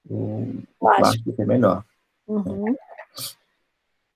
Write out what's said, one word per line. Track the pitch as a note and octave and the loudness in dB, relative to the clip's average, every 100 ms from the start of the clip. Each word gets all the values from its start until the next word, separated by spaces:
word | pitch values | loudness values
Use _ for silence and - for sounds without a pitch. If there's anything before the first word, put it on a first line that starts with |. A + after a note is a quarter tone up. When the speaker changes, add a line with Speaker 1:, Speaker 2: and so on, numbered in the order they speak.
| - | -8
Speaker 1:
o | A2 G#2+ A2 A2+ - - _ | -6 -4 -4 -6 -8 -12 _
Speaker 2:
Plástico. | A2 G2+ | 4 6
Speaker 1:
plástico, | G#2+ A2+ - | 4 2 -4
que | A2 | -2
é | G#2 | 0
melhor. | A#2+ G#2 F2+ - _ _ _ - | 4 4 2 -4 _ _ _ -6
Speaker 2:
Uhum. | G#3+ F#3+ G3 G#3+ C#4 - - - - - - _ _ _ _ _ _ _ | -4 -4 -4 -4 -4 -8 -20 -18 -14 -14 -14 _ _ _ _ _ _ _